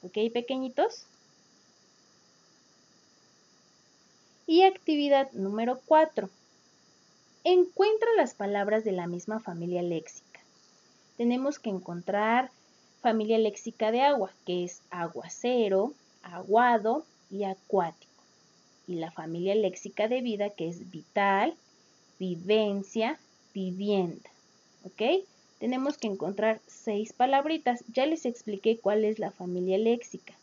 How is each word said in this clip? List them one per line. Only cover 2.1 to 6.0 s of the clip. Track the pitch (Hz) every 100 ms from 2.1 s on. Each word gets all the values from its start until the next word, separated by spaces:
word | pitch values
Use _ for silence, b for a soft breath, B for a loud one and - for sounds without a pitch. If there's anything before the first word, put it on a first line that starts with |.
| _ _ _ _ _ _ _ _ _ _ _ _ _ _ _ _ _ _ _ _ _ _ _ -
Y | 330
actividad | 381 381 - 294 285 277 269
número | 233 190 208 233 254 -
cuatro. | 311